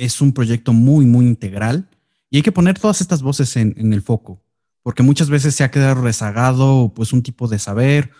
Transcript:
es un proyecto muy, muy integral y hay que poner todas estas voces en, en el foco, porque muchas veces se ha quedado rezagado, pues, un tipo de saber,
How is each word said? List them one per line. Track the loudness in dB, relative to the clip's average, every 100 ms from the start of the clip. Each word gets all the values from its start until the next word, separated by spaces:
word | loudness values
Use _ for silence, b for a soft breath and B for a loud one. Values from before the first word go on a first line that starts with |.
es | -8 0
un | 0
proyecto | 0 -2 -2 0
muy, | 2 4 4 4
muy | 4 2
integral | 0 -6 -6 -4 -4 -8 _ _ _ -4
y | -2
hay |
que | 0
poner | 0 0 0
todas | -2 -2
estas | -2 -4
voces | -4 -2 -2 0
en, | -2 -2
en | -2
el | -2
foco, | -2 -6 -6 -20 _ _ _ _
porque | -10 0
muchas | 2 2 0
veces | 0 -2
se | -2
ha | 0
quedado | 2 0 0
rezagado, | -2 -4 -6 -2 0 2 4 4 2
pues, | -2 -2
un | -2
tipo | -4 -6 -6
de | -6
saber, | -4 -2 0 0 -2